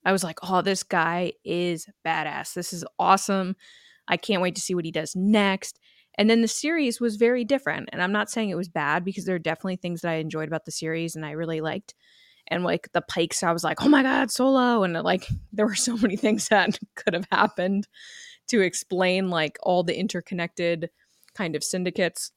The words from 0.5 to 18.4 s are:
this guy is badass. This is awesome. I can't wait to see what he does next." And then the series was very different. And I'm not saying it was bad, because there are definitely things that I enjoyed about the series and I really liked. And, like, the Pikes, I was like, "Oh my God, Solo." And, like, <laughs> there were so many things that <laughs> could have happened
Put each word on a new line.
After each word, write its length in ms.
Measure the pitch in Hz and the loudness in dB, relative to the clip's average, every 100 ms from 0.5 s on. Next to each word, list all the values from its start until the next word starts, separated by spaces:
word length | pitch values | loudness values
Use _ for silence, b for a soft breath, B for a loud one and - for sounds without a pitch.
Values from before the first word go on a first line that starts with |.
| 190 | 0
this 220 | 196 185 | 2 -2
guy 500 | - 180 165 175 180 - | 0 2 2 0 -4 -6
is 440 | - 175 175 165 - _ 220 | -6 -2 -2 -4 -8 _ -2
badass. 480 | 160 151 143 - | -2 -2 -6 -8
This 180 | 185 175 | -8 -8
is 120 | 170 - - | -8 -10 -2
awesome. 580 | 180 196 - 196 185 190 b b b b - | 4 4 4 -2 -2 -6 b b b b -4
I 80 | 175 | -2
can't 240 | - 196 | 0 0
wait 140 | 180 - | 0 -2
to 60 | |
see 120 | - | -4
what 120 | 180 165 | -2 -2
he 60 | |
does 240 | 165 156 185 | -4 -4 -2
next." 640 | 196 214 196 190 - - b b b - | 2 4 4 0 -6 -16 b b b 2
And 120 | 214 | 4
then 120 | 233 | 4
the 60 | 226 | 2
series 520 | - 294 330 277 - | -2 -2 0 0 0
was 160 | 240 208 | -2 2
very 260 | 233 247 226 | 2 4 0
different. 440 | 277 151 147 - | 0 0 -6 -6
And 100 | - | -2
I'm 100 | 180 | 0
not 160 | 208 208 | 0 -2
saying 180 | 233 214 | -2 -2
it 60 | 170 | -2
was 140 | 180 | -4
bad, 340 | 165 143 160 180 | -2 0 0 -2
because 200 | 196 185 | -4 -4
there 100 | 180 | -2
are 40 | |
definitely 360 | 160 160 190 185 | -2 -4 -4 -4
things 260 | 175 170 | -6 -4
that 100 | 175 | -2
I 40 | 160 | -2
enjoyed 320 | 160 156 156 | -4 -6 -4
about 180 | 160 - | -6 -6
the 60 | |
series 440 | - 160 165 165 160 | -8 -4 -4 -4 -6
and 100 | 151 | -8
I 60 | |
really 300 | 151 165 160 | -6 -4 -2
liked. 320 | 156 190 - - b b b b - | -4 -6 -10 -20 b b b b -6
And, 160 | 170 | -2
like, 260 | 180 170 - | 0 -2 -2
the 80 | 170 | -4
Pikes, 420 | - - 170 - | -2 -2 -2 0
I 80 | 180 | 0
was 120 | 165 160 | 0 -2
like, 180 | - | 0
"Oh 60 | 277 | 4
my 120 | 294 | 6
God, 280 | 262 262 269 | 4 2 0
Solo." 520 | - 262 269 247 233 | 2 4 4 4 4
And, 100 | 190 | 2
like, 340 | 165 175 190 - - | 0 0 0 0 -6
<laughs> 120 | - | -6
there 140 | 214 214 | 0 0
were 80 | 196 | 0
so 220 | - 233 | -2 0
many 180 | 214 196 | 0 2
things 320 | 220 226 - | 0 0 4
that 320 | 208 180 - - | 4 4 0 -6
<laughs> 80 | - | -4
could 180 | - | -2
have 140 | 175 - | -2 0
happened 560 | - 208 - 185 196 - B B B B B | 2 2 2 0 0 -4 B B B B B